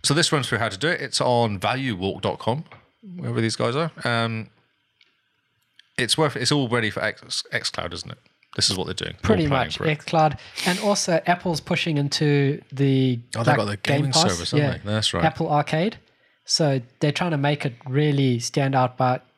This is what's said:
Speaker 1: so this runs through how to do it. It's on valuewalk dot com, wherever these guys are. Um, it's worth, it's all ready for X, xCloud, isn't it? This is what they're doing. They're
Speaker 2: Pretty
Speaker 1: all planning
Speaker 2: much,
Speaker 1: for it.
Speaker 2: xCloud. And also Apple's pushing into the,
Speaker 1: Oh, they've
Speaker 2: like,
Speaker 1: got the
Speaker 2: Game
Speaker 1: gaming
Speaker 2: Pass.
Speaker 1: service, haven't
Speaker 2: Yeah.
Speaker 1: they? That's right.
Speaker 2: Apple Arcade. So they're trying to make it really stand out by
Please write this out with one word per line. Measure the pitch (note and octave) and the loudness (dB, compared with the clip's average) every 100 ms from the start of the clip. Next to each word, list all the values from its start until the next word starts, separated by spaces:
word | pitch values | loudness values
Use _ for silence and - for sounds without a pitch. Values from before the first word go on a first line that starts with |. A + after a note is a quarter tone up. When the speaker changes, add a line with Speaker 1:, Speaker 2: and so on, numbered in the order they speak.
Speaker 1:
so | - | 2
this | C#3+ E3+ | 2 2
runs | D3+ A#2+ | 0 0
through | A2+ | -2
how | A2 | -2
to | F#2+ | -2
do | D3 | -2
it. | F3+ | -2
It's | C3 - | -4 -2
on | C3 A#2+ A#2 G2 | 2 2 2 0
valuewalk | G#2 B2+ C3+ F#2+ F#2+ F#2+ | -2 -2 -2 -2 -2 -2
dot | G2+ - | -4 -2
com, | - C3+ - - _ _ G#3 F3+ | -2 -4 -6 -20 _ _ -16 -10
wherever | B2+ A#2+ | -6 -2
these | A2+ - | -2 -2
guys | A#2 B2+ | -2 -2
are. | E3 - | -4 -4
Um, | A#2+ A#2 A2+ A2+ A2 _ _ _ _ _ _ _ _ _ _ _ _ _ _ - | -2 0 -2 -4 -10 _ _ _ _ _ _ _ _ _ _ _ _ _ _ -4
it's | A#2 - | 0 2
worth, | D#3 - | 2 2
it's | B2 | 0
all | D3 B2 | 2 2
ready | A#2+ A2 | 2 0
for | - | 0
X, | G#2 - - - - | -4 -4 -8 -8 -6
xCloud, | A#2 - - E2+ | -6 -4 -6 -8
isn't | F2 E2+ | -8 -12
it? | E2 _ _ _ - | -14 _ _ _ -2
This | G#2 | -2
is | F#2 | -2
what | F2 | -4
they're | |
doing. | F#2 - | -6 -8
They're | - - | -6 2
Speaker 2:
Pretty | G#3 | 2
Speaker 1:
all | D3+ | 4
planning | C3+ A#2+ | 0 -2
Speaker 2:
much, | - | -2
Speaker 1:
for | D#3+ | -2
it. | D3+ | -2
Speaker 2:
xCloud. | - E3 D#3 - - - - | 0 2 2 0 -12 -4 -2
And | F#3 | 0
also | G#3+ G3+ - E3 - | 0 0 2 0 2
Apple's | F3 F#3 D#3 | 0 0 -4
pushing | - F3 - D3 | -2 -2 0 0
into | C#3+ - D3+ C#3+ C#3 D3 - | 0 0 2 4 2 -2 -8
the, | C3 C#3 C3+ C3 A#2+ A#2+ A2+ | 0 2 4 2 0 -4 -2
Speaker 1:
Oh, | |
they've | A#2+ | 2
Speaker 2:
like, | D3 | 2
Speaker 1:
got | G#2 | 0
the | G2+ | -4
Speaker 2:
Game | - C#3+ | -2 0
Speaker 1:
gaming | D3 | 2
Speaker 2:
Pass. | C3 E3 | 4 2
Speaker 1:
service, | F2 E2+ | 0 0
haven't | D3 D3 | 0 0
Speaker 2:
Yeah. | A#2 | -2
Speaker 1:
they? | G2 | -2
That's | G#2+ G#2+ | -2 0
right. | - | 0
Speaker 2:
Apple | E3 - E3 | 0 0 0
Arcade. | D3 D3 D#3 G3 - _ _ _ _ | 0 2 0 -2 -4 _ _ _ _
So | - - D#3 C3+ A#2+ _ | -4 0 2 0 -4 _
they're | D3+ | 0
trying | D3 F3+ | 0 0
to | D3+ | 2
make | C#3+ D3 C#3+ | 2 0 -4
it | A#2 C3+ | -6 -2
really | C3 D3+ C#3+ C3+ A#2+ | 2 2 4 4 2
stand | A#2+ - C3+ | 0 0 2
out | C3+ B2+ - | 2 0 2
by | B2+ B2+ _ | 0 0 _